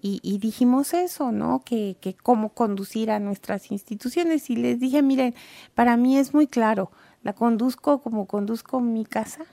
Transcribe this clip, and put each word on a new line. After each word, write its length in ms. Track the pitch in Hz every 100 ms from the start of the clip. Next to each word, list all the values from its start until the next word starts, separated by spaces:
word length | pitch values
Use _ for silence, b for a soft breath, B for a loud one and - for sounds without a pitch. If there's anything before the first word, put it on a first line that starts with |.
y, 200 | 202 202
y 160 | - 202
dijimos 560 | 220 214 247 254 285
eso, 360 | 349 359 - 269
¿no? 300 | 214 233 262
Que, 320 | - 233 208 185
que 140 | -
cómo 340 | 190 - 240 214
conducir 600 | - 226 196 196 220 220
a 100 | 214
nuestras 500 | 202 202 - 196 -
instituciones. 800 | 202 - 214 247 285 339 320 -
Y 60 | 233
les 240 | 240 240
dije, 200 | 254 277
"Miren, 340 | 277 269 254 240 B B B
para 220 | - 240 233
mí 220 | 247 269
es 160 | 269
muy 140 | 294 302
claro, 420 | - 220 214 190 b b b
la 120 | -
conduzco 680 | 202 233 226 247 247 - 285
como 240 | - 226 190
conduzco 540 | 208 202 226 - 262
mi 240 | 240 226
casa 400 | 220 220 214 - 320